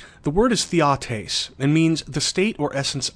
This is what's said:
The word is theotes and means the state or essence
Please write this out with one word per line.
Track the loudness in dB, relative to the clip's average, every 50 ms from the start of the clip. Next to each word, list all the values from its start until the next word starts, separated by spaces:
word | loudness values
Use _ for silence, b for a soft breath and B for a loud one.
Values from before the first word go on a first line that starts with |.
| B B B B
The | -4 0
word | 2 4 4 4
is | 2 0 0
theotes | 0 0 2 4 2 2 0 -2 -6 -8 -8 -6 -6 -6 -6 -6 -8 -6 -2
and | 0 2 4
means | 4 4 4 2 0
the | -4 -6 -4 -4
state | -2 -2 0 0 0 0 0 -2
or | -4 -2 -2
essence | -4 -4 -4 -4 -4 -6 -6 -6